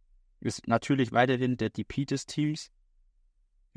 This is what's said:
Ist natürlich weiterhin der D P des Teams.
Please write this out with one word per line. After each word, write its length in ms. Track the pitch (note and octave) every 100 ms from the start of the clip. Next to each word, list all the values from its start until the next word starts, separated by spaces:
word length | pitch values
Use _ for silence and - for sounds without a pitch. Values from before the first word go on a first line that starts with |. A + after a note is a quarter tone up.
| _ _ _ _
Ist 260 | - - -
natürlich 460 | A#2 - C#3 A2+
weiterhin 440 | A#2 B2+ B2 B2+ B2
der 140 | A2
D 140 | -
P 200 | G#2 -
des 220 | C#3 C3+ -
Teams. 440 | - D3+ D#3 - _ _ _ _ _ _ _ _ _ _